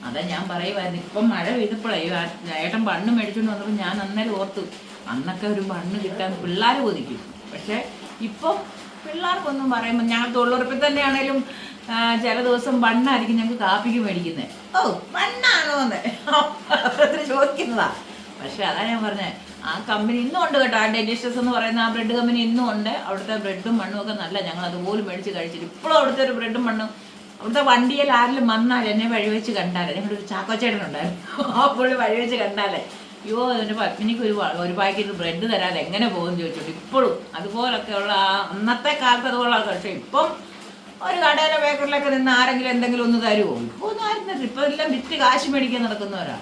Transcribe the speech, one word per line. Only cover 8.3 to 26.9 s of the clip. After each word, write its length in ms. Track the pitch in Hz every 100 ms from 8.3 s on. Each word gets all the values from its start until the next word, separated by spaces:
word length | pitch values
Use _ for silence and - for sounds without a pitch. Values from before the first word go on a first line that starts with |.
| - 320 392 - - - -
പിള്ളേർക്കൊന്നും 680 | 311 320 359 359 294 269 269
പറയുമ്പോ, 340 | 240 226 240 233
ഞങ്ങൾ 240 | 233 240
തൊഴിലുറപ്പിൽ 540 | 240 240 247 254 262 294
തന്നെയാണേലും, 500 | 285 277 269 269 269 - - - - -
ആ, 240 | 226 233 233
ചില 260 | 233 226
ദിവസം 400 | 247 240 240 247
ബണ്ണായിരിക്കും 560 | 233 233 254 254 220 226
ഞങ്ങൾക്ക് 220 | 226 233
കാപ്പിക്ക് 360 | 196 202 226 233
മേടിക്കുന്നേ. 480 | 208 175 170 151 117 - - 370
"ഓ, 40 | 330 180 - 349
ബണ്ണാണോന്ന്?" 840 | 403 494 508 381 302 285 262 208 247 - - 294
ഓരോരുത്തർ 880 | 294 - - 277 254 - 294 302 294
ചോദിക്കുന്നതാ. 560 | 262 277 285 359 233 151 - - - - -
പക്ഷേ 200 | 135 -
അതാ 200 | 190 156
ഞാൻ 200 | 220 233
പറഞ്ഞേ, 260 | 214 202 180 - - - -
ആ 160 | 165 214
കമ്പനി 280 | 214 214 240
ഇന്നും 260 | 247 349 330
ഉണ്ട് 120 | 285
കേട്ടോ, 200 | 254 226
ആ 80 | 220
ഡെലിഷ്യസ് 520 | 226 214 233 240 240
എന്ന് 120 | 247
പറയുന്ന 280 | 240 226 226
ആ 100 | 226
ബ്രെഡ് 200 | 226 220 240
കമ്പനി 220 | 240 240
ഇന്നും 320 | 233 233 247
ഉണ്ട്. 180 | 208 214
അവിടുത്തെ 460 | 240 - 190 202 214
ബ്രെഡും 420 | 196 185 208 226
ബണ്ണും 240 | 190 208
ഒക്കെ 120 | 214
നല്ല, 280 | 208 170 196
ഞങ്ങൾ 240 | 180 165 180
അതുപോലും 400 | 175 180 214 202
മേടിച്ച് 240 | 180 202 180
കഴിച്ചിട്ട്. 300 | 165 170 170
ഇപ്പോഴും 320 | - 311 311
അവിടുത്തെ 260 | 269 247
ഒരു 80 | 262
ബ്രെഡും 340 | 233 226 233 240
ബണ്ണും, 240 | 214 220